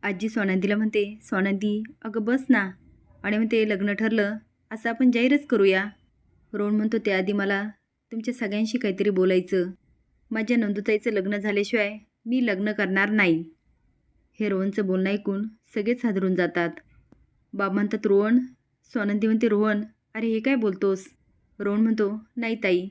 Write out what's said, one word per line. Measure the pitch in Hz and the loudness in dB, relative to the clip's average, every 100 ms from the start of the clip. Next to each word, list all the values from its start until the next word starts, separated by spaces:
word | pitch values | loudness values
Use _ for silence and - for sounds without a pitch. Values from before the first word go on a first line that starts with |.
आजी | 202 185 214 | -4 -4 -4
स्वानंदीला | 220 196 190 196 208 | -2 0 0 2 0
म्हणते, | 220 214 202 214 | 0 0 -2 -6
"स्वानंदी, | - 190 196 196 214 208 220 - | -6 -2 0 0 -2 -2 -6 -10
अगं | 220 220 214 | -8 -4 0
बस | 262 262 | -2 4
ना." | 233 196 - - - _ - | 2 2 -8 -20 -20 _ -10
आणि | 190 208 | -4 -2
म्हणते, | 226 226 214 | 2 2 2
"लग्न | 202 202 | 0 0
ठरलं, | 202 220 220 202 220 _ _ _ | 0 0 2 0 -2 _ _ _
असं | 220 233 | -8 -6
आपण | 233 254 | 2 4
जाहीरच | 233 247 285 285 | 4 4 2 2
करूया." | 226 196 190 208 - _ _ _ _ _ | 4 4 4 0 -10 _ _ _ _ _
रोहन | 208 208 214 | -4 0 0
म्हणतो, | 214 226 | 0 0
"त्याआधी | 208 190 185 | 0 0 0
मला | 202 196 196 208 - _ _ _ | 0 0 -2 -4 -12 _ _ _
तुमच्या | 226 226 | -8 -6
सगळ्यांशी | 240 214 208 220 247 | -4 -4 -2 -2 -2
काहीतरी | 214 190 202 | -2 0 0
बोलायचं. | 185 185 185 180 190 180 185 _ _ _ _ _ | 2 4 2 2 -2 -2 -6 _ _ _ _ _
माझ्या | 220 220 240 | -6 0 0
नंदुताईचं | 214 202 202 214 233 | 0 -2 0 0 0
लग्न | 214 190 208 | -2 -2 -2
झाल्याशिवाय | 208 202 202 233 202 214 _ _ 226 | -2 -2 0 0 -2 -4 _ _ -4
मी | 254 247 | 0 0
लग्न | 190 208 | 0 -2
करणार | 214 196 190 202 | -2 0 0 2
नाही." | 214 190 165 165 - _ _ _ _ _ _ _ _ | 2 2 2 -2 -16 _ _ _ _ _ _ _ _
हे | 214 | -2
रोहनचं | 190 190 196 196 | 0 -2 -2 -2
बोलणं | 185 190 | 0 0
ऐकून | 202 202 196 214 - _ | -2 -2 -4 -6 -12 _
सगळेच | - 202 240 240 | -6 -2 0 0
हादरून | 196 190 185 | 0 0 0
जातात. | 170 170 170 170 _ _ _ _ _ _ _ | 0 0 -4 -4 _ _ _ _ _ _ _
बाब | 196 196 | -6 -2
म्हणतात, | 196 208 208 208 | 0 0 -2 2
"रोहन." | 196 208 240 254 - _ _ _ | 2 4 2 0 -12 _ _ _
स्वानंदी | 240 202 208 220 | -4 -2 0 2
म्हणते, | 220 226 | 2 2
"रोहन, | 208 214 208 214 _ _ 220 | 2 2 0 -4 _ _ -6
अरे | 226 | -4
हे | 220 | -2
काय | 233 277 | 0 0
बोलतोस?" | 214 190 196 190 190 _ _ _ _ _ | 0 0 0 -2 -6 _ _ _ _ _
रोहन | 202 208 | -2 2
म्हणतो, | 220 220 202 214 - - | 2 2 0 -2 -10 -8
"नाही | 233 220 | -4 -2
ताई | 208 180 185 | 0 0 0